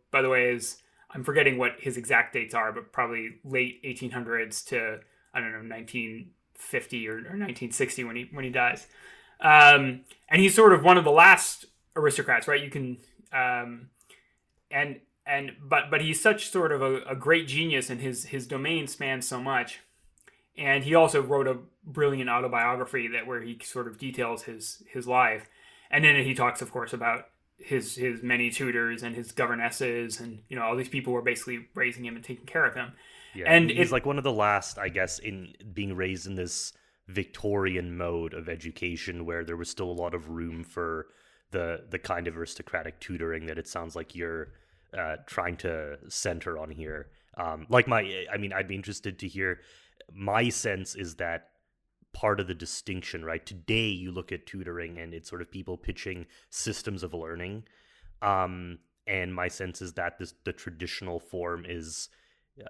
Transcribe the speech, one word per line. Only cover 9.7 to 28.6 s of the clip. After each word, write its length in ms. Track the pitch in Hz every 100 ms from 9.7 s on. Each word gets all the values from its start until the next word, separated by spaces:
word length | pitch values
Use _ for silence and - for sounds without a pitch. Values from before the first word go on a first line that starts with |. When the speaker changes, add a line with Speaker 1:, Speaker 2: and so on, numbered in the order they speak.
| 143 131 127 - - -
Speaker 1:
and 120 | 160
he's 140 | 190 208
sort 160 | 214
of 140 | 170 170
one 120 | 180
of 60 |
the 80 | 151
last 540 | 151 185 180 - - - _ _ 160
aristocrats, 500 | 151 139 131 117 147
right? 160 | 143
You 60 | 143
can, 280 | 143 127 123 - _ _
um, 560 | 131 127 123 120 120 131 _ - - _ _ _ _ -
and, 320 | 143 143 135 _ _ -
and, 260 | 139 139 -
but, 300 | 139 147 143
but 80 | 156
he's 220 | 160 156
such 280 | 220 208 -
sort 220 | 190 165
of 100 | 143
a, 200 | 135 131
a 140 | 131 135
great 300 | 139 165 143
genius, 440 | 143 165 139 123
and 100 | 123
his, 240 | 131 120 -
his 220 | 139 120
domain 400 | 139 143 165 139
spans 400 | - 139 131 123
so 140 | 127
much. 400 | 131 131 120 - - _ _ _ _ _ _ -
And 280 | 139 139 135
he 100 | 165
also 260 | 160 151
wrote 260 | 131 139 131
a 100 | 123 - _
brilliant 460 | 156 139 143 135 123
autobiography 800 | 120 127 123 117 127 127 135 117
that, 180 | 117 113
where 140 | 120
he 180 | 117 117
sort 240 | - 127 117
of 100 | 107
details 460 | 135 127 117 113
his, 380 | - 110 107 - -
his 180 | 127 123
life. 420 | 123 120 110 - _ - - -
And 160 | 147 156
then 180 | 143
he 100 | 135
talks, 280 | 127 123 -
of 100 | 120
course, 220 | 127 113
about 320 | 120 117 117 - _ _ _
his, 380 | - 135 107 -
his 280 | 127 117
many 260 | 123 123 120
tutors 540 | 117